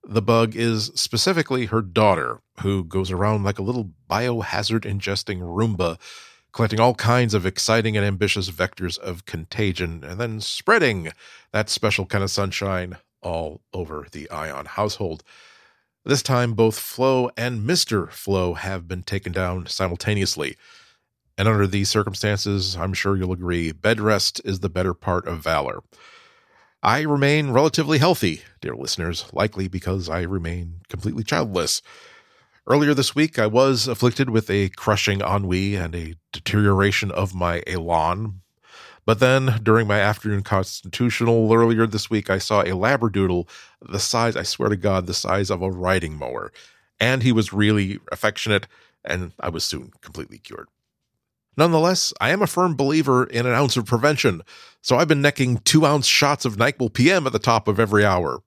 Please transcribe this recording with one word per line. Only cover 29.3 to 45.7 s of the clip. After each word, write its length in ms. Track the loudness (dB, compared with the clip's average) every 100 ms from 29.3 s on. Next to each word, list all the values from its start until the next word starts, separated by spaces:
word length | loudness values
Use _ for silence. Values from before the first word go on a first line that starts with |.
likely 340 | -2 -2 -2 -6
because 400 | -6 -4 -4 -4
I 140 | -6
remain 600 | -4 -4 -4 -8 -10 -14 _
completely 360 | -8 -6 -6
childless. 580 | -4 -2 -2 -2 -2 -4 -8 -20 -20 -20 _ _ _ _ 0
Earlier 280 | 2 4
this 200 | 2 0
week, 240 | 0 0 2
I 80 | 2
was 440 | 4 4 2 -2
afflicted 400 | 2 2 2 0
with 200 | 0 2
a 200 | 0 0
crushing 500 | -2 0 2 2 0
ennui 560 | 0 -2 0 0 0 -4
and 180 | -6
a 220 | -8 -10 -14 _
deterioration 800 | -12 -2 2 4 6 4 2 -2
of 240 | -2 -4 -2
my 260 | -2 -2 -6
elan. 720 | -6 -2 0 0 -2 -6 -10 _ _ _ -20 -20 -6 -2
But 140 | 4
then, 400 | 4 4 2 0
during 240 | 4 4 4
my 140 | 2
afternoon 440 | 2 0 -2 -4
constitutional 1080 | 0 0 -2 -8 -12 -2 -2 2 2 4 4
earlier 320 | 6 4 4 2
this 240 | 0 -2
week, 200 | -2 0
I 80 | -2
saw 240 | 0 0
a 60 | 0
labradoodle 840 | 0 2 2 0 2 2 0 -2 -14 -20 _
the 180 | -8 -6
size, 380 | -2 0 0 -2
I 60 |
swear 260 | -6 -2 -2
to 80 | 0
God, 300 | 0 0 -2
the 60 |
size 380 | -6 -2 -2 -2
of 100 | -2
a 80 |
riding 460 | -4